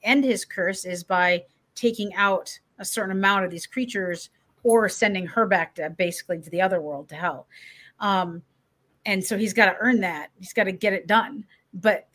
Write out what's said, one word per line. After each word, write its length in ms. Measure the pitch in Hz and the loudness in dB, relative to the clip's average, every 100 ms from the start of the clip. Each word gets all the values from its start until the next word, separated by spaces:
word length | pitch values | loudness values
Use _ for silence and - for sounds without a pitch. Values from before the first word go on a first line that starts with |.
end 220 | 214 277 | 2 2
his 200 | 269 202 | 4 0
curse 420 | - - 180 185 180 | -4 -4 -4 -4 -8
is 180 | 180 | -8
by 400 | 170 180 180 175 175 _ _ - | 0 2 4 2 -2 _ _ -2
taking 360 | 233 226 202 196 | -2 0 -4 0
out 420 | 202 190 - - _ - | 2 2 -4 -16 _ -12
a 40 | |
certain 280 | 196 - 190 | -8 -4 -2
amount 340 | 190 196 202 185 | 2 2 2 0
of 60 | |
these 160 | 170 - | -6 -8
creatures 640 | - 247 202 180 170 - _ _ _ | -6 -4 -4 -4 -6 -10 _ _ _
or 260 | 240 226 208 | 4 4 4
sending 360 | - 208 190 175 | 2 0 0 -2
her 180 | 233 208 | 0 2
back 300 | 185 160 - | 2 0 -6
to, 140 | 156 | -8
basically, 500 | 165 175 170 - 170 | -2 -2 -4 -6 -8
to 80 | 160 | -4
the 120 | 170 | 0
other 200 | 185 180 | 2 0
world, 280 | 151 143 147 | -2 -10 -12
to 60 | 151 | -6
hell. 320 | 175 131 - - - - - - | -6 -6 -12 -20 -20 -20 -20 -4
Um, 420 | 208 190 175 170 - _ _ _ _ _ 214 | 0 2 0 -6 -16 _ _ _ _ _ -4
and 180 | 190 | -2
so 140 | 185 202 | -2 -2
he's 160 | 214 | 0
gotta 220 | 226 196 180 | 4 4 4
earn 220 | 233 233 | 2 2
that. 280 | 185 151 151 _ | 0 -4 -10 _
He's 140 | 185 | -6
gotta 180 | 233 190 | -2 -2
get 220 | 185 208 | -2 -2
it 140 | 190 165 | -2 2
done. 380 | 214 233 285 - _ _ | 2 2 -6 -16 _ _
But 340 | 185 214 196 - | -2 0 0 0